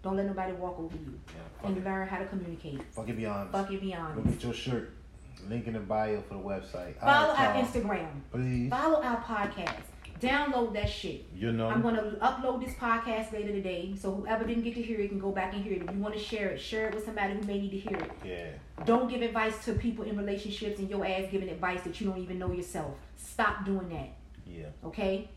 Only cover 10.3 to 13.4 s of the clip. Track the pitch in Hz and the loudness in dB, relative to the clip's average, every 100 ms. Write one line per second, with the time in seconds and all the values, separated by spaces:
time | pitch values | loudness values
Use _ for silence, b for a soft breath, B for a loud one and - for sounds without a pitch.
10.3 | 277 294 254 233 202 202 - - - - | 4 4 4 2 2 0 -2 -6 -6 -10
11.3 | 92 113 113 113 113 226 226 208 208 240 | -2 0 2 4 4 4 4 0 4 2
12.3 | 247 254 247 254 - 240 226 233 220 220 | 4 0 0 -2 -2 2 2 2 -2 -2
13.3 | 214 | -2